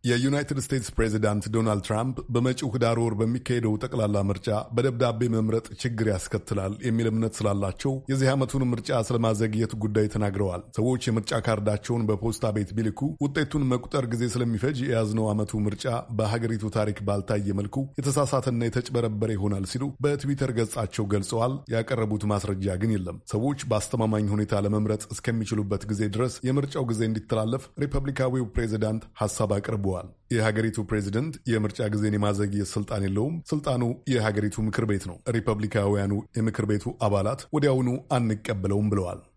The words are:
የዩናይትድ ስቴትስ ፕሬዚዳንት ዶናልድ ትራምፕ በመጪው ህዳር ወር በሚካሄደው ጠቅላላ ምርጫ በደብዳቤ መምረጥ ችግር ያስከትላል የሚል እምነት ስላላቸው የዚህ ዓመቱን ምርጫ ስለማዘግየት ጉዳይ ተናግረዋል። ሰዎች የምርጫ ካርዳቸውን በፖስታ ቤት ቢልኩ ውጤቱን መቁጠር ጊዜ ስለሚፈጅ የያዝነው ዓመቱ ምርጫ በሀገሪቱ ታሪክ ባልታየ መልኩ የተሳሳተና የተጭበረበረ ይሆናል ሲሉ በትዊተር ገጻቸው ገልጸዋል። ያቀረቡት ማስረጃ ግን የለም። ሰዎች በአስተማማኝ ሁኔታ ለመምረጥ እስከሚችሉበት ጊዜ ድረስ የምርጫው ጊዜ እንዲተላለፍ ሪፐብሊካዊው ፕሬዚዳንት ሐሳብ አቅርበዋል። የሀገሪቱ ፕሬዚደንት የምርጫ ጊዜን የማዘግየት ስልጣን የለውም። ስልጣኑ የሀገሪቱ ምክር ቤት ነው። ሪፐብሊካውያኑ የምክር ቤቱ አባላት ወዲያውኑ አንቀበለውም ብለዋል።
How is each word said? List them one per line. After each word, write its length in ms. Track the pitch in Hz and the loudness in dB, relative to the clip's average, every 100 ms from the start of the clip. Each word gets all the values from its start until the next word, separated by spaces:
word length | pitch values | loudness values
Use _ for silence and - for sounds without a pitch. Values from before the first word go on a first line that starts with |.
የዩናይትድ 540 | 123 120 131 143 139 135 | 2 2 2 0 0 -4
ስቴትስ 300 | - 135 110 | -2 -2 -2
ፕሬዚዳንት 540 | - 113 107 107 104 101 | 0 0 2 2 0 0
ዶናልድ 340 | 110 113 101 | 0 2 0
ትራምፕ 340 | 92 107 123 120 - | 0 -2 -2 -4 -2
በመጪው 400 | 117 127 127 135 | 0 2 0 -2
ህዳር 280 | 120 117 117 | 2 2 2
ወር 160 | 117 | 0
በሚካሄደው 580 | 104 113 120 - 120 110 107 | 2 0 0 0 0 2 0
ጠቅላላ 420 | 127 120 107 104 | -2 0 2 2
ምርጫ 280 | 98 98 - 104 - | 2 0 0 -2 0
በደብዳቤ 580 | 117 131 117 123 113 120 | 0 0 2 0 2 0
መምረጥ 380 | 113 110 113 - | 2 2 0 -4
ችግር 320 | 107 123 113 110 | -6 -6 0 0
ያስከትላል 680 | 95 - 107 - 98 95 104 | 0 -2 -4 -2 -4 -2 -4
የሚል 280 | 127 113 113 | 0 2 2
እምነት 260 | 110 113 | 2 0
ስላላቸው 580 | - 107 101 98 - 139 135 135 | 0 0 2 -2 -2 -2 -4 -2
የዚህ 220 | 135 131 | 2 4
ዓመቱን 360 | 139 131 139 | 4 2 0
ምርጫ 360 | 123 120 - 131 | 0 0 0 0
ስለማዘግየት 720 | 110 120 117 104 113 107 110 113 | 2 2 2 2 0 0 -2 -2
ጉዳይ 300 | 107 107 107 | 0 2 2
ተናግረዋል። 540 | - 104 98 98 90 - | 0 -2 0 -2 -4 -6
ሰዎች 280 | - 117 127 | -2 0 0
የምርጫ 380 | - 113 107 123 | 0 0 0 -2
ካርዳቸውን 680 | 113 107 104 104 - 120 107 | 0 0 2 0 0 -2 0
በፖስታ 460 | 101 113 107 113 | 0 -2 0 -2
ቤት 180 | 107 101 | 0 -2
ቢልኩ 280 | 107 110 - 143 156 | 0 -2 0 -4 -2
ውጤቱን 460 | 143 147 147 156 135 | -2 0 0 0 2
መቁጠር 400 | 123 - 147 120 | 0 0 -2 0
ጊዜ 220 | 117 120 | -2 0
ስለሚፈጅ 500 | 123 117 110 127 135 | 0 0 0 0 -2
የያዝነው 460 | 131 113 107 110 110 | 0 0 2 0 2
ዓመቱ 320 | 104 104 110 | 0 0 0
ምርጫ 240 | 104 101 131 120 - | -2 -2 -4 -4 -4
በሀገሪቱ 560 | 110 107 117 113 113 107 | -2 0 0 -2 -2 -2
ታሪክ 300 | 110 107 101 | 0 0 0
ባልታየ 460 | 101 101 92 107 101 | -2 -2 0 0 0
መልኩ 220 | 98 101 135 135 | -2 -2 -4 -4
የተሳሳተና 680 | - 139 143 135 135 127 120 | -4 0 2 2 2 0 0
የተጭበረበረ 680 | 117 127 - 127 117 104 110 | 0 -2 -2 0 0 0 0
ይሆናል 360 | 104 104 98 95 | 0 0 0 -2
ሲሉ 180 | 127 139 - | -4 -4 -2
በትዊተር 520 | 143 143 135 139 131 | 0 0 -2 0 0
ገጻቸው 520 | 117 110 - 104 - 101 | 0 0 -2 -4 -2 0
ገልጸዋል። 480 | 101 98 113 123 135 - | 0 0 0 0 -2 -2
ያቀረቡት 560 | 113 113 117 107 107 | -2 0 0 0 0
ማስረጃ 320 | 104 101 101 95 95 90 | 0 0 0 -2 0 0
ግን 160 | 113 | 0
የለም። 280 | 104 90 73 - | 0 -2 -8 -4
ሰዎች 320 | 104 131 139 | -2 0 -2
በአስተማማኝ 640 | - 107 - 123 110 107 104 | 0 -2 0 0 2 2 2
ሁኔታ 260 | 104 104 104 | 0 2 2
ለመምረጥ 440 | 101 107 107 107 - | 2 0 0 -2 -4
እስከሚችሉበት 760 | 107 - 113 107 107 101 98 107 | -6 -2 -2 -2 -2 0 -2 -2
ጊዜ 160 | 101 107 | -2 -2
ድረስ 240 | 104 123 - | 0 -2 -2
የምርጫው 420 | 127 139 139 156 123 | -2 0 0 -4 -2
ጊዜ 160 | 110 | 0
እንዲተላለፍ 640 | 113 110 - 113 110 143 - - | 0 0 0 0 0 -2 -6 -4
ሪፐብሊካዊው 680 | 139 139 139 139 131 127 113 | -2 0 -2 0 0 0 0
ፕሬዚዳንት 540 | - 113 107 110 110 - - | -2 0 0 0 -2 -6 -2
ሐሳብ 360 | 104 - 104 | -2 0 0
አቅርበዋል። 320 | 104 98 110 98 90 90 - _ | 0 0 -2 0 -2 -6 -18 _
የሀገሪቱ 480 | 117 110 107 110 110 | 2 2 2 0 -2
ፕሬዚደንት 500 | 101 107 98 107 156 - - | -2 -2 0 -2 -2 -6 0
የምርጫ 340 | 113 107 - 110 | 2 0 0 -2
ጊዜን 260 | 107 104 | 2 2
የማዘግየት 540 | 104 104 101 104 104 98 | 2 2 2 0 0 -2
ስልጣን 340 | 113 104 107 | -4 -2 -2
የለውም። 340 | 98 98 131 165 - | 0 0 -2 -4 -4
ስልጣኑ 360 | 151 143 127 120 120 - | -2 0 0 0 -2 0
የሀገሪቱ 480 | 127 107 104 104 107 | 2 2 2 0 0
ምክር 220 | 110 101 110 | -2 0 0
ቤት 180 | 101 95 | 0 -2
ነው። 100 | 85 - | -8 -2
ሪፐብሊካውያኑ 800 | 117 113 104 104 110 101 101 98 101 - | 0 0 0 0 2 2 2 2 -2 -2
የምክር 320 | - 110 107 107 | -2 -2 0 2
ቤቱ 280 | 104 120 - | 2 0 0
አባላት 400 | 110 101 98 131 - | 2 2 2 -2 -2
ወዲያውኑ 380 | 151 143 131 123 127 - | 2 4 4 2 0 0
አንቀበለውም 800 | 131 117 107 - 104 95 101 104 | 2 2 0 -2 -2 2 2 4
ብለዋል። 300 | 101 90 95 - | 2 0 -6 -14